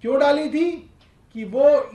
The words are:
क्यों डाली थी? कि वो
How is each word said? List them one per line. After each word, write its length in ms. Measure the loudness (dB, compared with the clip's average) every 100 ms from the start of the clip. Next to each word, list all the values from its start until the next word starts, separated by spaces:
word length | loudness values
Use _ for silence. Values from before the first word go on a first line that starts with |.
क्यों 180 | -2 0
डाली 280 | 2 0 -2
थी? 200 | -4 -4 -4 -16 _ _ _ _
कि 100 | -14 -10
वो 440 | 2 4 4 0